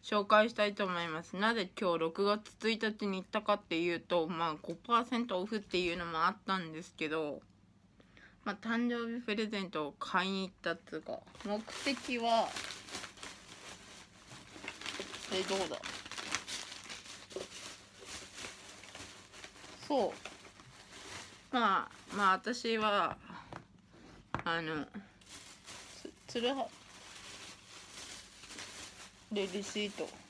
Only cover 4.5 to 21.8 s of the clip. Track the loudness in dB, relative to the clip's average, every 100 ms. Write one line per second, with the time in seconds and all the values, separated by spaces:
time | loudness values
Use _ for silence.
4.5 | 0 -6 -8 4 4 4 0 0 0 0
5.5 | -2 0 2 2 0 -2 4 4 2 0
6.5 | 0 0 -6 -12 -4 0 0 0 -4 -12
7.5 | -20 -20 -20 -20 -20 -20 -20 -20 -8 -4
8.5 | -4 0 2 2 2 -2 -4 -2 0 0
9.5 | 0 -2 -2 -2 -4 0 2 4 0 -2
10.5 | -4 -2 -2 -4 -8 -6 -8 -8 -10 -4
11.5 | -2 -4 -4 -2 -2 0 0 6 6 6
12.5 | 0 -6 -8 -8 -10 -10 -12 -14 -14 -16
13.5 | -16 -14 -14 -16 -18 -18 -20 -18 -18 -16
14.5 | -12 -12 -6 -6 -6 -8 -8 -2 0 2
15.5 | 2 0 -2 -6 -8 -8 -8 -2 -4 -2
16.5 | -6 -6 -10 -12 -12 -12 -14 -8 -8 -8
17.5 | -10 -12 -12 -18 -18 -12 -12 -12 -10 -10
18.5 | -12 -16 -16 -16 -14 -14 -14 -18 -16 -16
19.5 | -16 -16 -16 2 4 4 0 -12 -14 -18
20.5 | -20 -20 -20 -18 -16 -12 -12 -12 -16 -2
21.5 | 4 6 6